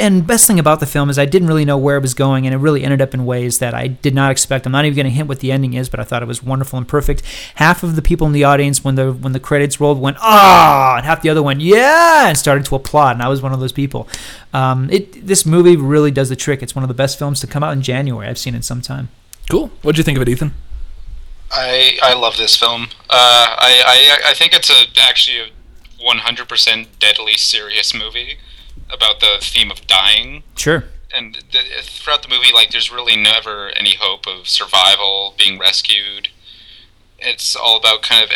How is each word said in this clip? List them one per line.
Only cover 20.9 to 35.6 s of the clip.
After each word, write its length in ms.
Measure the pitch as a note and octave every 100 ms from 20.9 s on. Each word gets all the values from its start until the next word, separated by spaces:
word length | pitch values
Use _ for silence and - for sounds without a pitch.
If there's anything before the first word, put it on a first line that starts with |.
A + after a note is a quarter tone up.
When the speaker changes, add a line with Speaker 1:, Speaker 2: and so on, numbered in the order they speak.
| - - - - - -
Speaker 3:
I, 460 | C3+ B2+ B2+ C3 -
I 120 | C3 B2
love 220 | A#2 A#2
this 180 | A2 -
film. 280 | A#2 A#2 A#2 - -
Uh, 460 | C3 B2 A#2+ A2+ A#2
I, 600 | B2+ B2+ B2 B2+ C#3+ D3 D3
I, 60 |
I 20 |
think 200 | C3 E3
it's 160 | E3+ -
a, 160 | C3 - -
actually 380 | B2+ B2 C3 A#2+
a 640 | A2+ - - - - -
one 140 | B2 A2+
hundred 300 | A#2 A#2+ A#2+
percent 500 | A#2 A#2 A2 A2 -
deadly 340 | G#2+ G#2 G#2+ G#2+
serious 560 | - A#2 G#2 G#2+ G2+
movie 440 | A#2 A2 A#2+ C3+ C#3+ - - - - -
about 280 | B2+ A2 -
the 180 | A2 G2+
theme 300 | - A#2+ G#2+
of 140 | F#2+ -
dying. 560 | F#2+ G2+ G#2+ B2+ D3 - -
Speaker 1:
Sure. 300 | D3 D#3+ - - -
Speaker 3:
And 220 | B2+ A2 - -
the, 80 | - - B2+
throughout 420 | - - D#3 D3
the 40 | B2+
movie, 220 | B2 B2+
like, 180 | B2 A2
there's 200 | A#2 G#2+
really 240 | A#2+ A#2+ A2
never 540 | G#2+ A2 A2 G#2 G2+ -
any 180 | G2+ F#2
hope 320 | G2 F#2+ G2+
of 200 | F#2 -
survival, 840 | - G2 G2 F#2 G2+ G2 G2 G2 -
being 200 | G2+
rescued. 680 | F#2+